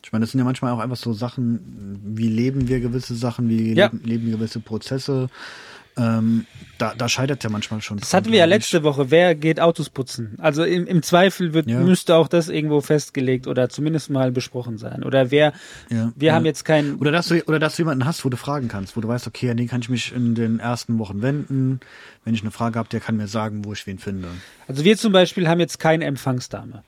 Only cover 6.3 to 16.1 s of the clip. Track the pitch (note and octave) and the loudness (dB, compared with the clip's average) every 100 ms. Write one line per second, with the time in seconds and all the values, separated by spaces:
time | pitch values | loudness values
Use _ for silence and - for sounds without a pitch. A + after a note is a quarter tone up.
6.3 | A2+ A2 - - - A2 A#2 A#2+ - C3 | 0 -2 -16 -20 -6 -6 -2 -4 -2 -2
7.3 | C3+ A2+ G#2+ - A2 - G#2 - F#3 G#3+ | -2 -4 -4 -6 -8 -8 -8 0 0 4
8.3 | A3+ E3 G#3 - F3+ D3+ C#3 C3+ D#3 F3+ | 6 6 6 2 2 2 2 4 6 6
9.3 | D#3 D#3+ D#3+ E3+ E3 D3 - B2+ - A2+ | 4 2 4 2 2 -6 -6 -8 -8 -10
10.3 | G#2+ D#3+ D3 E3+ F3+ F3 F3+ - F3 F#3+ | 0 0 2 0 0 2 0 4 4 4
11.3 | - F3 D#3 D3+ A#2+ E3+ F3+ - E3 D#3 | 2 0 0 0 2 4 4 6 4 6
12.3 | F3 E3 D#3+ D3+ D3 C#3 D3+ - - C3 | 2 0 -2 0 0 2 0 0 -2 0
13.3 | C3 C3+ C3 B2 - D3+ D#3+ - C#3 C3 | 0 0 0 0 0 -2 -2 -2 0 0
14.3 | B2+ - B2 A#2+ A2 A#2 B2+ C3 C3 B2+ | -2 -6 -10 -8 -10 -10 -8 0 2 4
15.3 | C#3+ D3+ - - - - A#2 A2+ | 6 4 2 -18 -20 -6 -2 -2